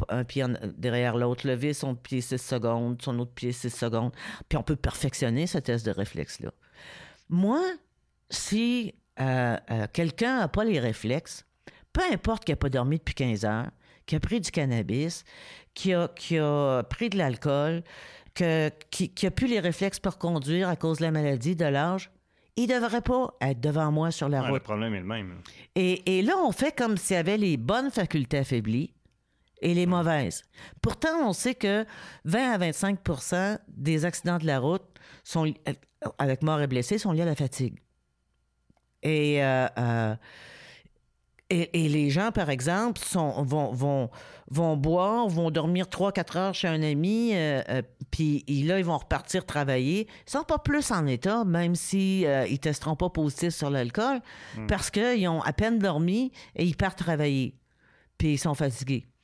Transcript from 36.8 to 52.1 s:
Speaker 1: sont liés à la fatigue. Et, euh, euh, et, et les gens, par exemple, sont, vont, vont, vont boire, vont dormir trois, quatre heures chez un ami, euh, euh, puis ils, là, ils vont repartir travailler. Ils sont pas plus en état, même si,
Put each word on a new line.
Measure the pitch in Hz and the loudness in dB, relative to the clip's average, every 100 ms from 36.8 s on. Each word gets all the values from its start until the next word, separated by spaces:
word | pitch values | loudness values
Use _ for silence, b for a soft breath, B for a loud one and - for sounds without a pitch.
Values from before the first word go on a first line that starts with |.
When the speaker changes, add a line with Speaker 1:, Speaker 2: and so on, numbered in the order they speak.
| 120 214 | 0 0
Speaker 1:
sont | 208 | 2
liés | 160 | 2
à | 170 | 2
la | 147 | 0
fatigue. | 135 - 127 - _ _ _ _ _ _ _ _ _ _ _ _ | -2 -2 -4 -6 _ _ _ _ _ _ _ _ _ _ _ _
Et, | 151 151 147 147 | -2 2 2 4
euh, | 135 131 127 - | 4 4 2 0
euh, | 120 117 110 110 B B B B B B B _ _ _ _ _ - | 0 2 0 -2 B B B B B B B _ _ _ _ _ -2
et, | 175 165 170 | 0 2 2
et | 156 | 2
les | 151 143 | 4 4
gens, | 147 220 | 2 2
par | 220 151 | 0 0
exemple, | 135 135 185 240 202 | 0 0 0 0 -2
sont, | - 185 151 117 | -2 0 0 0
vont, | 139 151 131 | 0 0 0
vont, | 123 139 139 120 B B B B | 0 0 2 0 B B B B
vont | 143 165 151 | 0 2 2
boire, | 147 175 190 233 226 | 2 4 4 2 2
vont | 170 165 | 2 2
dormir | 160 160 180 175 | 2 2 0 0
trois, | - 196 | 0 0
quatre | 190 170 180 | 0 -2 -2
heures | 190 | -2
chez | 185 180 | 0 0
un | 156 | 2
ami, | 156 147 175 226 233 | 2 2 2 2 2
euh, | 196 156 135 - | 2 2 0 0
euh, | 127 120 - - | -4 -4 -10 -10
puis | - 156 147 - | 0 2 2 0
ils, | 143 151 | 0 2
là, | 190 | 2
ils | |
vont | 175 151 | 0 -2
repartir | - 143 - 185 - | -2 -4 -2 -6 -2
travailler. | 147 139 131 131 190 220 B - | -2 0 2 2 0 -2 B -6
Ils | |
sont | 277 | -4
pas | 294 302 | 0 0
plus | 294 294 - | 2 0 2
en | 196 147 | 2 2
état, | 120 185 226 | 2 2 2
même | 202 165 170 | 2 2 2
si, | 175 - 196 190 | 0 0 2 2